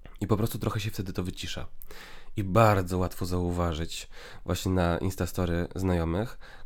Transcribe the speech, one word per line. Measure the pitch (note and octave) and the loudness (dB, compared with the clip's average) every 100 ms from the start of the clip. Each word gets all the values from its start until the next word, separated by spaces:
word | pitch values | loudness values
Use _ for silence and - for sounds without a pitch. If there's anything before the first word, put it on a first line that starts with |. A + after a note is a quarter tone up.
| - - | -16 -6
I | G2+ | 0
po | G#2 | 2
prostu | A2+ G#2+ | 2 -2
trochę | G2+ A2 | -2 -2
się | G#2 | -2
wtedy | - F#2+ | -4 -4
to | F2+ | -4
wycisza. | F2+ - - - - - - - - - - - | -4 -4 -6 -6 -6 -8 -10 -10 -12 -12 -6 -4
I | |
bardzo | G2 F#2 A2 G2+ F2+ F#2 | 2 6 8 6 4 2
łatwo | F2+ - F2+ | 0 0 -2
zauważyć | F2+ F2 F2 E2+ D#2 E2+ - - - - - | 0 2 2 2 0 -4 -6 -10 -14 -14 -8
właśnie | - F2 F#2+ | -2 0 2
na | F#2 F2 F2 | 4 4 4
Instastory | F#2 - F2+ - F2+ E2+ F2 - | 0 0 -2 0 0 2 -2 0
znajomych, | F#2+ F2 E2 E2+ A#2 - - - | 2 2 2 0 -2 -6 -14 -12